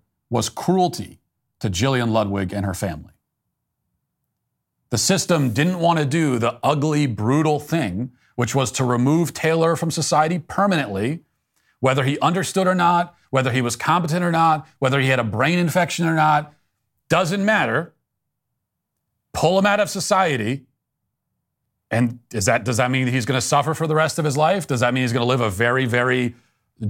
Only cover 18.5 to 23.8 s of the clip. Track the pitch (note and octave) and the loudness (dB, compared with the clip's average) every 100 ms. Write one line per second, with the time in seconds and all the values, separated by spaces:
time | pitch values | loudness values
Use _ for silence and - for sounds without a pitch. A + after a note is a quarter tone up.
18.5 | _ _ _ _ _ _ _ _ - D#3 | _ _ _ _ _ _ _ _ -2 2
19.5 | F#3+ G3+ G#3 G3+ G3 - F#3+ F#3 C3 G#2+ | 2 2 2 0 -4 0 2 2 0 -2
20.5 | C3+ - _ _ _ _ _ _ _ _ | -4 -8 _ _ _ _ _ _ _ _
21.5 | _ _ _ - A2+ A#2+ A#2 - A2+ G2 | _ _ _ -6 0 0 -2 -10 -2 2
22.5 | A#2+ A2 B2 B2 C3 B2+ C3 A#2 C3 - | 2 0 0 0 0 0 0 0 -2 0
23.5 | D3 C#3+ D#3 | 0 0 -2